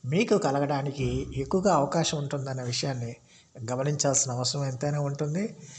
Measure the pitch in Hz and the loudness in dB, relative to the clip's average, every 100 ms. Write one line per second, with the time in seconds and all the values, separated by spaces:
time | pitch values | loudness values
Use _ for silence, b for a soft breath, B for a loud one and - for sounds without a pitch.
0 | 123 165 233 208 151 139 143 139 143 139 | 0 2 4 4 4 2 2 0 -2 -2
1 | 123 127 135 127 135 190 196 160 139 170 | 0 0 -2 -4 0 2 4 4 4 2
2 | 156 156 139 143 135 131 123 123 143 127 | 2 0 -2 -4 -4 -4 -4 -2 -2 -2
3 | 117 117 b b b - 117 127 139 147 | -6 -10 b b b -12 -4 -2 0 2
4 | 143 131 135 123 127 147 139 127 147 147 | 2 2 0 -2 -2 -2 -4 -2 -2 0
5 | 143 139 151 165 220 - B | -2 -2 -2 -2 -4 -8 B